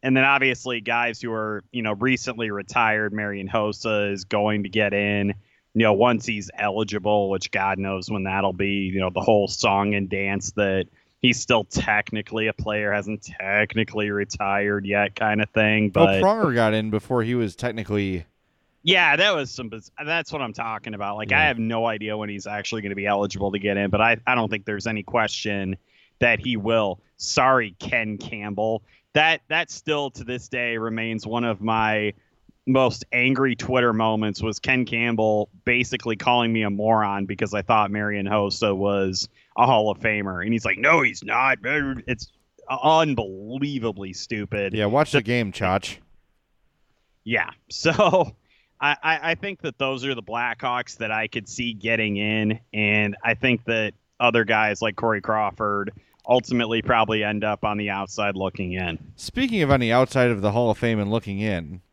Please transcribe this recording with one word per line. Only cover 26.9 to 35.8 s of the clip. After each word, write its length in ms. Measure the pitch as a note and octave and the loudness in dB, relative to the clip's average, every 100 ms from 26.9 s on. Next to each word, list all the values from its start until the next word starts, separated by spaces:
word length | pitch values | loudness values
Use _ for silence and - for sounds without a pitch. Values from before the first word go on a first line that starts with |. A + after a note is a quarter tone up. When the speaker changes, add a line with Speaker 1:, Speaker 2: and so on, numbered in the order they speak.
| F2+ _ _ | -4 _ _
Speaker 1:
Sorry, 600 | - - C3 C3 A2 F2 | -4 2 4 4 2 -6
Ken 400 | - B2 A2 G#2 | -4 -2 -2 -6
Campbell. 640 | - A2 G#2 G2+ A2 A2 _ _ _ | -8 -10 -8 -2 -2 -2 _ _ _
That, 260 | D3+ D#3 D#3+ _ | 2 2 2 _
that 220 | D#3 E3+ | -4 -4
still 400 | - - D3 C#3+ | -8 -4 -2 -2
to 140 | - | -8
this 240 | A#2+ B2+ - | -8 -8 -6
day 280 | B2+ A#2+ A#2 | -4 -4 -2
remains 500 | A2+ A2 A2+ A2 G#2+ | -4 -4 -4 -6 -4
one 180 | A#2 | -2
of 180 | A#2+ G2+ | -2 -2
my 500 | G#2+ A2+ A2 G#2+ G#2+ - _ _ _ _ | 0 2 2 2 -2 -6 _ _ _ _
most 400 | - C3 B2+ A2 - | 0 4 4 0 -4
angry 440 | B2 B2 C3 C3+ A#2 | 0 2 2 2 0
Twitter 360 | - B2+ B2 | 0 2 4
moments, 480 | A2 A2 A2 G#2+ G2 | 2 2 2 -2 -2
was 200 | A2 G#2 | -4 -4
Ken 240 | - B2+ | 0 0
Campbell 640 | B2 A#2 A#2+ A#2 A2 G#2+ G#2 - | 0 -2 -2 2 2 2 -2 -6
basically 500 | - A#2+ | 0 0